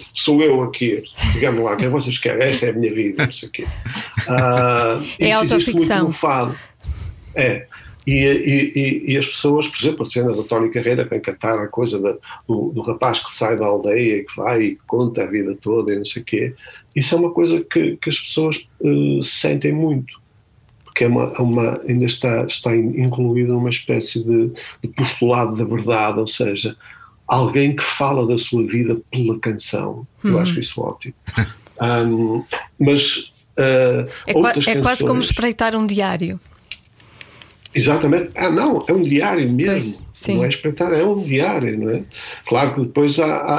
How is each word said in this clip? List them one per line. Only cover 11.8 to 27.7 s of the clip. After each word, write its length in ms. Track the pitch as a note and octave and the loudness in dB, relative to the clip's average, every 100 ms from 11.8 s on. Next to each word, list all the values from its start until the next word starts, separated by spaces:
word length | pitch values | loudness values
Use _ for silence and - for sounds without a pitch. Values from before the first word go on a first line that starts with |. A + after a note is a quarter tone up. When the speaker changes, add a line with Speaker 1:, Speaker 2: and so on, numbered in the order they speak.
| A#2+ G#2 | -2 0
Speaker 1:
da, 120 | G2 F#2 - - - | -2 -2 -8 -10 -4
do, 240 | A2+ A2+ | -2 -2
do 80 | A#2 | -4
rapaz 380 | A2+ A2+ B2+ A2 | -6 -2 -2 -2
que 120 | - | -6
sai 240 | - A2 A#2 | -4 0 0
da 100 | G#2 | 2
aldeia, 580 | G2+ G2+ A2+ A#2+ G2+ G2+ | 0 2 2 2 0 -4
que 100 | - | -6
vai 260 | G#2 A#2 | -2 0
e 160 | G#2 F#2+ - | 0 -2 -2
conta 360 | A#2 B2 A#2 | 0 0 -2
a 40 | F#2 | -2
vida 280 | G#2 G2 G2 | -2 -2 -4
toda 320 | A2 A2+ G#2 | -2 0 0
e 40 | G2+ | -2
não 80 | G2+ | -4
sei 180 | - | -8
o 20 | - | -4
quê, 280 | A2 B2 B2+ - - _ C#3+ | -2 -4 -8 -18 -20 _ -4
isso 180 | C3 | 0
é 40 | E3+ | 2
uma 120 | E3+ | 2
coisa 300 | F3 E3+ E3 | 2 2 2
que, 360 | - E3+ D#3 - | 0 0 0 -2
que 120 | - | -4
as 80 | - | -6
pessoas, 500 | - - D#3+ D3 - - | -4 -2 0 -2 -8 -2
eh, 360 | D3 C#3+ C#3+ C#3 | 0 2 2 0
sentem 500 | C3+ - D3+ C#3+ D3 | -2 -2 0 0 0
muito, 480 | D3+ D#3+ C3+ B2+ - _ _ _ _ _ _ - | 0 0 0 -4 -12 _ _ _ _ _ _ -8
porque 180 | - | 0
é 40 | A#2+ | 2
uma, 260 | A#2+ A#2+ - | 2 0 0
é 40 | |
uma, 400 | A#2+ A#2+ A#2 - - | 0 2 0 -2 0
ainda 180 | B2 B2 | 0 0
está, 400 | - B2+ A#2 A#2+ | 0 0 0 -2
está 300 | - A#2+ A#2 | -4 0 2
in-, 240 | A2+ - | 2 0
incluída 560 | B2+ B2 B2 B2 B2 B2 | 0 2 0 2 2 2
uma 140 | B2 | 0
espécie 540 | A#2+ - A#2 - A#2 A2+ | -2 -2 -2 -2 -4 2
de, 260 | A#2 A#2 - - - | 2 2 -4 -16 -12
de 60 | - - | -8 -4
postulado 600 | B2+ - A#2+ B2 A2+ A2 | -2 0 2 2 0 -2
da 100 | A2 | -2
verdade, 540 | A2+ A2 A2 G#2+ G#2 | -2 0 0 0 0
ou 60 | A2 | -2
seja, 480 | - A2 G2 A2 - - - - _ - | -2 -2 -2 -6 -8 -18 -20 -20 _ -2
alguém 480 | B2 B2 C3+ C#3+ | 0 2 2 2